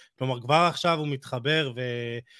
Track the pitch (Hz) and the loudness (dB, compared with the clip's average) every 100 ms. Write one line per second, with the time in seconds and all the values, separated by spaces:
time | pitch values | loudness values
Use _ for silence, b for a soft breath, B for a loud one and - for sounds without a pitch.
0 | B - 131 123 117 156 175 156 175 165 | B -6 -4 -2 4 4 4 2 0 0
1 | 151 135 - 127 131 156 139 120 123 120 | 0 -4 -6 -4 0 0 0 -4 -6 -4
2 | 117 117 - | -6 -8 -12